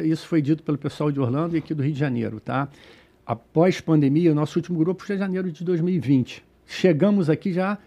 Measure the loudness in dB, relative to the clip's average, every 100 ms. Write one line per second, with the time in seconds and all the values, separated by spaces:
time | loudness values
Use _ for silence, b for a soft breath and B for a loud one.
0 | 0 -2 0 0 2 -2 -2 -4 -4 -4
1 | -2 0 0 0 -2 -4 -4 -4 -2 -2
2 | -2 -2 -4 -6 -6 -4 -4 b b b
3 | b b -8 -8 _ 2 2 2 2 2
4 | 4 4 2 2 0 -4 -4 -2 0 -2
5 | -6 -6 -4 -4 -6 -6 -2 0 0 0
6 | 2 2 2 -6 _ _ -16 0 2 4
7 | 4 2 2 0 -2 -4 -4 -6